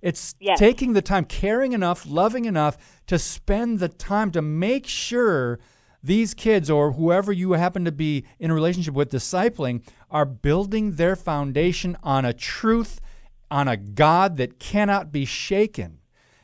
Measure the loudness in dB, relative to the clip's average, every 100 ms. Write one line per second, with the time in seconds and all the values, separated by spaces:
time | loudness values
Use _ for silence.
0 | -6 -6 -10 -6 0 4 4 4 0 0
1 | 2 0 -2 -2 0 0 0 0 0 -2
2 | -2 0 2 0 -2 0 0 -2 -12 _
3 | -2 -2 -2 -6 -2 0 0 -2 -4 -6
4 | -2 0 0 -2 -2 0 0 -2 -4 -8
5 | -4 0 2 2 0 -4 -10 _ _ _
6 | 0 0 0 0 2 2 4 2 2 2
7 | 2 2 2 -2 0 2 0 0 -4 -2
8 | -2 -2 -6 -6 -2 0 0 0 -2 -2
9 | -2 -2 -2 0 0 0 -4 -4 -8 -20
10 | -4 -2 -2 0 0 0 0 -2 -2 0
11 | 0 0 -2 -2 -2 0 0 0 -4 -4
12 | -2 0 0 -2 -8 -2 2 2 0 -8
13 | -14 -18 -20 -20 -4 0 0 -2 -2 2
14 | 4 6 4 0 -4 -6 -4 0 2 0
15 | -2 -4 -4 -6 -2 0 0 -2 -12 -14
16 | _ _ _ _